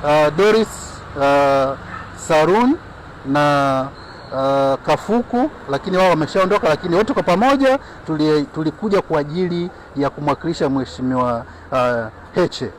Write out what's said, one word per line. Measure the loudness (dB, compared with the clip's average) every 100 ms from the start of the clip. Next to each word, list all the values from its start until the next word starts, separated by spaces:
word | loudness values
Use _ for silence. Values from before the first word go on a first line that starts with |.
uh, | 2 2 2 4
Doris, | 4 4 0 -6 -16 -16 -14 -2
uh, | 2 4 4 2 0 -4 -12 -16 -16 -16
Sarun | 0 2 4 4 4 2 -4 -20 -20 -14 -4
na, | 0 2 2 2 0 -4 -10 -18 -18 -10
uh, | -4 0 2 2 0 0
Kafuku, | -2 0 -2 0 -2 -2 -4 -6
lakini | -6 -2 2
wao | 4
wameshaondoka, | 4 0 0 2 2 2
lakini | 0 0 0
wote | 2
kwa | 0
pamoja | 0 2 4 4 4 2 -2 -18 -6
tuli-, | 0 4 2 0
tulikuja | -4 -4 -2 0 0
kwa | 0 -2
ajili | -2 -2 -2 -2 -6 -10 -12 -4
ya | -4
kumwakilisha | -2 -4 -2 -4 -2 -2
Mheshimiwa, | -2 -4 -6 -2 0 0 -2 -8 -18 -6
uh, | 0 0 0 -4 -12 -8 -2
Heche. | -2 -2 -10